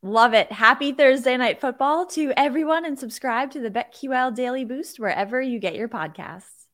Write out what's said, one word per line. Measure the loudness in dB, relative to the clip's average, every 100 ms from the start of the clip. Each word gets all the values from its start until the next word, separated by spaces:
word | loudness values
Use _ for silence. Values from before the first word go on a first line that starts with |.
Love | 0 4 6
it. | 6 2
Happy | 4 4 4 0
Thursday | 4 6 6 2 2
Night | 0 0
Football | -4 -2 0 0 -2
to | -4 -2 2
everyone, | 2 0 0 -2
and | -2 -8
subscribe | -10 -8 -4 -2 -4
to | -6
the | -6
Bet | -6 -8
Q | -10 -4
L | -2 -2
Daily | -2 -4 -4
Boost | -6 -8 -10 -6
wherever | -4 -2 -2 -2
you | -4 -4
get | -4 -6
your | -8
podcasts. | -6 -8 -10 -14 -16 -20 -20 _